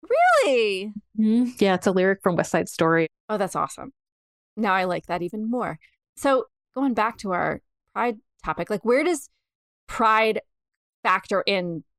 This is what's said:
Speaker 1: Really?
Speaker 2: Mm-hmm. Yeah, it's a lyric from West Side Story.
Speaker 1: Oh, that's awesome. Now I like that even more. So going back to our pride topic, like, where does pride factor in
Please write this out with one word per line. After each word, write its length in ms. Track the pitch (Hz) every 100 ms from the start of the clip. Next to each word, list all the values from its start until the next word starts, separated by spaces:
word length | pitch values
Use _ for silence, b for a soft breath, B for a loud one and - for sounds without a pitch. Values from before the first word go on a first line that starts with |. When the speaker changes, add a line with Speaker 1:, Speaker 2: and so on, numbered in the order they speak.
| -
Speaker 1:
Really? 840 | 554 719 640 415 247 214 190 208 202 - 214
Speaker 2:
Mm-hmm. 340 | 214 226 247 -
Yeah, 160 | 196
it's 120 | 180 208
a 60 |
lyric 300 | 185 185 196
from 140 | 190 165
West 140 | 156
Side 180 | 175 175
Story. 380 | - 165 165 160 - -
Speaker 1:
Oh, 80 | 214
that's 200 | 190 -
awesome. 360 | 156 - 269 - _ _ _ _ _ -
Now 160 | 214
I 120 | 190
like 220 | 185 170 -
that 160 | 175
even 280 | 175 214 220
more. 280 | 247 190 160 b b _ -
So 300 | 277 262 - _ _
going 200 | 254 277
back 240 | 220 214 233
to 140 | 196
our 280 | 175 156 147 - _ _
pride 240 | 208 240 220 _ _
topic, 260 | - 156 170
like, 140 | 208
where 200 | 220 254
does 240 | 320 320 - _ _ _ _ _ -
pride 540 | - 226 220 220 214 - _ _ _ _ _
factor 400 | 220 190 - 190 -
in 380 | 196 175 165 -